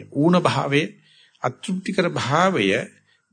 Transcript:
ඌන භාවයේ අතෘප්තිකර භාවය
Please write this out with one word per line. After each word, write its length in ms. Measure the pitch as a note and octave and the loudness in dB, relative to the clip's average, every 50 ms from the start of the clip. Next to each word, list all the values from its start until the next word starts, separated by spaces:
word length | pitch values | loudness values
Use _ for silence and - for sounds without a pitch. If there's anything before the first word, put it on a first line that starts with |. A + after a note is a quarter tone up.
| - G#2 | -14 -8
ඌන 260 | - - D3+ E3+ F3+ | -2 2 2 4 4
භාවයේ 560 | F3 D3+ C3+ A#2 C3+ D3+ C#3+ C#3 D3 E3+ - - _ _ _ _ - - _ _ _ - | 4 2 2 0 0 -2 0 0 0 -2 -2 -8 _ _ _ _ -20 -20 _ _ _ -6
අතෘප්තිකර 640 | A#2+ - - - - F#3 F#3 - - F#3 - E3+ E3+ | -6 -6 -6 -8 -8 -6 -6 -6 -4 -2 -2 -2 -2
භාවය 560 | - B2+ G#2+ A#2+ C#3+ E3 F#3 G3 F3+ C3 G2+ F#2+ G2+ B2+ - - - _ _ _ _ _ _ _ | -2 -4 -2 0 2 2 2 2 2 2 2 2 2 0 -2 -8 -14 _ _ _ _ _ _ _